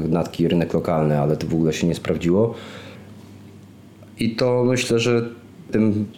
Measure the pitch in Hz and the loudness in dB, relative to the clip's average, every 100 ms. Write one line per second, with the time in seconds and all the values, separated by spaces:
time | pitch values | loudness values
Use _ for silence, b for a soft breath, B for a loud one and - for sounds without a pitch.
0 | 80 85 82 - 82 87 80 82 85 80 | 0 0 -2 -2 0 2 0 0 0 0
1 | 78 76 73 76 80 82 80 76 87 76 | 2 2 0 0 -2 0 0 0 0 -2
2 | - 78 85 92 117 - B B B B | -2 -2 2 2 2 -2 B B B B
3 | B - - - - - - - - - | B -20 -20 -20 -20 -20 -20 -20 -20 -20
4 | - - 117 117 127 123 123 127 - 117 | -16 -6 -4 0 2 2 2 2 2 2
5 | 117 117 117 - - - - 107 110 104 | 4 2 0 -8 -18 -20 -2 2 2 2
6 | 104 | -2